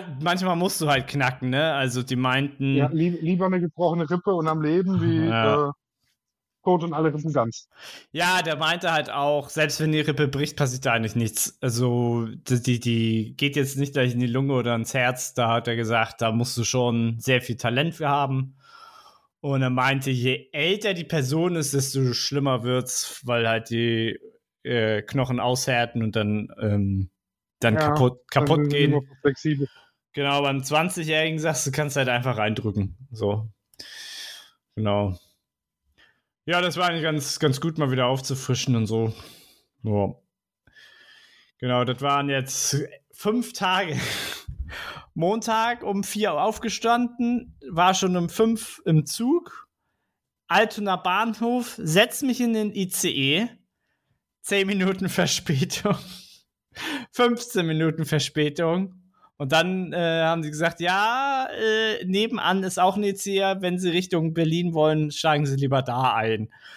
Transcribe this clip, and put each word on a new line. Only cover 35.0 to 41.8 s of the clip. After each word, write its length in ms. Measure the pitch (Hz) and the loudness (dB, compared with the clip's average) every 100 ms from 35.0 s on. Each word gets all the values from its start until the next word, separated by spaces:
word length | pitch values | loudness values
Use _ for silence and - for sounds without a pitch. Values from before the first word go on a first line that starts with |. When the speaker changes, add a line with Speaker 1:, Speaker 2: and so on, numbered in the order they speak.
| 101 87 - _ _ _ _ _ _ _ _ _ _ _ - | 0 -4 -10 _ _ _ _ _ _ _ _ _ _ _ -2
Speaker 1:
Ja, 160 | 175 | 0
das 160 | 180 151 | 0 0
war 100 | 180 | 0
eigentlich 140 | 165 | 0
ganz, 360 | 156 156 139 - | 0 -2 -4 0
ganz 220 | 151 135 | 0 0
gut, 160 | 165 160 | -2 0
mal 140 | 143 | 0
wieder 160 | 127 123 | 2 2
aufzufrischen 680 | 135 - 135 - 123 - 117 | 0 -2 -6 -2 -2 2 2
und 100 | 107 | 2
so. 260 | 113 113 110 - - - _ _ _ | 0 0 -2 -14 -20 -20 _ _ _
Ja. 320 | 113 104 98 - _ _ _ _ _ - - - - - - _ _ _ | -2 0 0 -4 _ _ _ _ _ -20 -20 -20 -20 -20 -20 _ _ _
Genau, 260 | 127 123 | 0 2